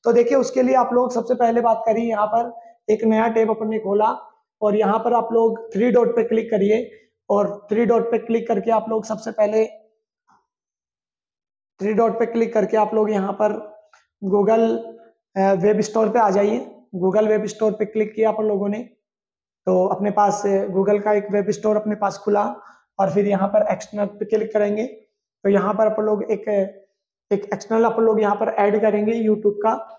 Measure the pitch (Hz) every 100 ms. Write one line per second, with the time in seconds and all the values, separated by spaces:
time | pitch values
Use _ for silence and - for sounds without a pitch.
0 | 233 233 233 269 240 262 254 262 240 247
1 | 247 247 - 247 233 233 226 220 226 220
2 | 233 214 214 226 240 233 - _ - 214
3 | 226 220 233 226 220 220 220 214 208 208
4 | 214 254 - _ _ _ 214 208 196 220
5 | 233 240 226 233 226 202 - 190 247 240
6 | 233 233 214 226 - 214 196 220 - -
7 | _ _ _ 208 202 - - 214 220 226
8 | 226 226 - 226 - 208 190 220 226 220
9 | 214 214 226 220 208 220 220 - _ _
10 | _ _ _ _ _ _ _ _ _ _
11 | _ _ _ _ _ _ _ _ 202 214
12 | 226 226 226 233 220 220 190 220 214 214
13 | 214 208 190 196 214 214 - - _ _
14 | _ _ 196 202 202 226 226 233 - -
15 | - _ _ 190 196 190 202 208 208 226
16 | 214 233 214 190 202 233 - - _ 185
17 | 190 208 214 214 208 - 220 208 214 220
18 | 214 220 220 214 214 202 202 214 - _
19 | _ _ _ _ _ _ - 185 185 185
20 | 208 202 202 196 202 196 202 185 196 202
21 | 214 208 202 208 202 - 214 214 214 208
22 | 202 185 - 208 220 - - - _ -
23 | 190 202 202 190 196 214 214 180 - 208
24 | 202 - 220 214 220 214 208 208 254 -
25 | _ _ _ _ 196 202 185 208 220 214
26 | 214 214 226 208 214 202 196 - _ _
27 | _ _ _ 196 202 208 - 226 226 220
28 | 226 214 208 202 220 - 202 208 220 208
29 | 214 233 220 214 208 202 220 269 -